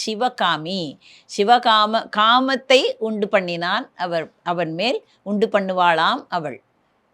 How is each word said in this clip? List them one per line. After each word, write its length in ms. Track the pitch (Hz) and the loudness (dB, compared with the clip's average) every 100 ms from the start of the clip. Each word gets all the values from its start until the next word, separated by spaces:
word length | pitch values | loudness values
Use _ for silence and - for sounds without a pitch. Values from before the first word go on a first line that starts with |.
சிவகாமி. 800 | - 214 247 - 190 156 160 190 151 120 _ - - | -6 -4 -4 -2 -2 -2 -4 -6 -8 -10 _ -20 -10
சிவகாம-, 760 | - 202 240 247 214 214 220 - 208 | -2 4 4 4 2 2 0 -2 0
காமத்தை 600 | 214 247 262 262 262 262 415 523 220 | 4 4 2 -2 2 4 4 -4 -6
உண்டு 180 | 214 208 | -4 0
பண்ணினான் 500 | 214 180 170 175 208 - - | 0 0 -4 -2 -4 -6 -8
அவர், 220 | 180 170 156 _ - | -6 -4 -6 _ -6
அவன் 200 | 175 165 160 | -4 -4 -2
மேல் 200 | 226 415 - _ 196 | -2 -2 -8 _ -6
உண்டு 160 | 202 220 | -2 0
பண்ணுவாளாம் 680 | 208 190 185 175 160 175 254 - 180 | 0 0 2 2 4 2 0 -4 -6
அவள் 200 | 147 120 _ _ _ _ _ | -6 -10 _ _ _ _ _